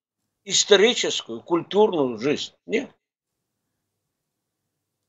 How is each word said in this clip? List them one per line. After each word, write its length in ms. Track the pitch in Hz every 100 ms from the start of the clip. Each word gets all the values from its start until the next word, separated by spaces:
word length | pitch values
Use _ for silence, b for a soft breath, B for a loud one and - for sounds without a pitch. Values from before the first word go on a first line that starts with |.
| _ _ _ _
историческую, 960 | 196 170 - 196 226 - 165 - - 113
культурную 800 | - 170 - 196 214 170 131 107
жизнь. 340 | 139 127 - _ -
Нет. 260 | 226 240 _ _ _ _ _ _ _ _ _ _ _ _ _ _ _ _ _ _ _ _ _